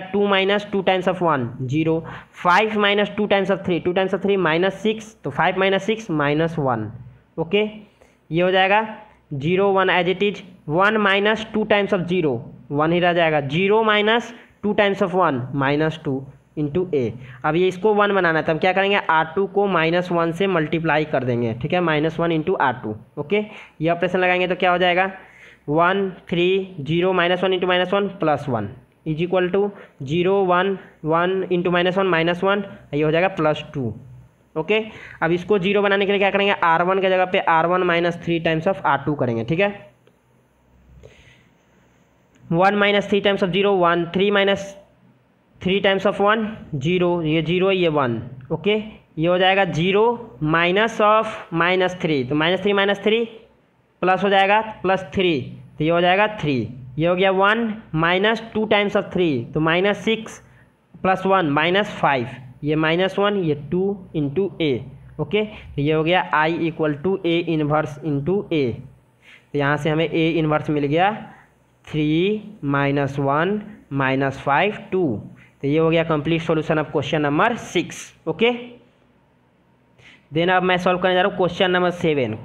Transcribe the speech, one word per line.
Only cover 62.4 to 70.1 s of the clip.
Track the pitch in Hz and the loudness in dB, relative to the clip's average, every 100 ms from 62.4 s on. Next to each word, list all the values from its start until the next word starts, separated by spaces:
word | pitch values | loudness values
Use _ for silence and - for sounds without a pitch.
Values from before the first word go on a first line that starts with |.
| - - | -18 -8
ये | 147 156 | -2 0
माइनस | 156 170 190 190 | 2 2 0 0
वन, | 202 202 | 0 0
ये | 165 143 139 | -2 -2 -4
टू | 175 196 202 - 165 | -2 -2 -4 -6 -4
into | 143 143 196 - | -2 -2 -4 -2
A। | 156 117 - - - - | -2 -2 -6 -16 -16 -10
ओके, | 151 208 | -4 -2
तो | 214 - - - | -2 -8 -12 -4
ये | 143 | 0
हो | 156 | 0
गया | 160 180 180 151 | 2 0 2 0
I | 160 170 165 | 0 0 -2
equal | 160 151 143 | -2 -2 -2
to | 180 190 170 | -2 -2 0
A | 170 170 156 | 0 0 -2
inverse | 147 156 156 - 165 | 0 0 -2 -6 -4
into | 143 147 202 202 | -4 -2 -4 -2
A। | 160 127 104 - - _ _ - - _ | -2 -2 -4 -12 -20 _ _ -20 -20 _
तो | 143 | -2
यहाँ | 139 147 | 0 0
से | 156 | 0
हमें | 156 | 0
A | 165 | 0